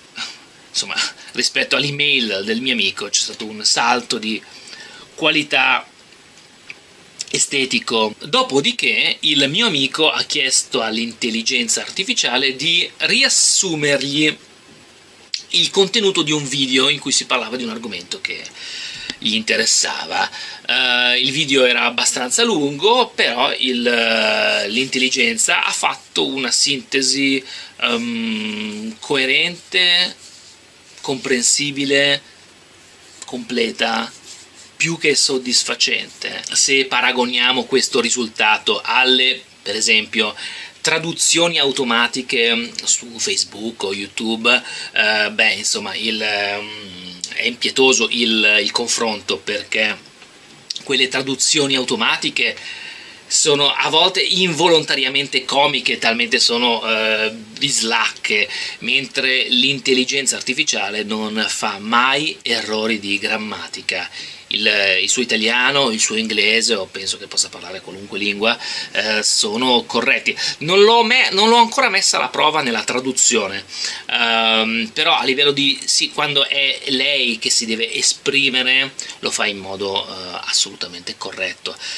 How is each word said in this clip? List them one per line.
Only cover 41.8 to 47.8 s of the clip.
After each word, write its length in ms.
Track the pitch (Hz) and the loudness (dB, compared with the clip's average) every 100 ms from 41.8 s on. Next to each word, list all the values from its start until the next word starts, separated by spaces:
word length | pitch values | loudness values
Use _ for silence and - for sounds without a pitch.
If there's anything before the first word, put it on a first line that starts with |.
| 123 117 120 131 120 127 117 117 117 - | 2 2 2 0 -2 0 2 2 -2 -6
su 340 | - - 120 117 | -2 -2 -4 -6
Facebook 680 | - 98 - 101 110 120 | -4 -2 -4 -6 -8 -4
o 100 | 98 | -4
YouTube, 680 | 98 101 - 113 113 117 123 - - - | -4 -6 -4 -4 0 2 2 0 -10 -2
eh, 380 | - 110 110 104 | 2 4 4 2
beh, 220 | 110 110 | 2 2
insomma, 400 | 104 107 113 101 | 2 0 -2 -4
il, 260 | 95 110 110 | -4 -2 -2
ehm, 920 | 107 104 101 101 104 104 98 92 90 90 - | 0 0 -2 -4 -6 -10 -14 -14 -14 -10 -6
è 100 | - | -2
impietoso 640 | 113 120 110 117 | -2 -2 -2 4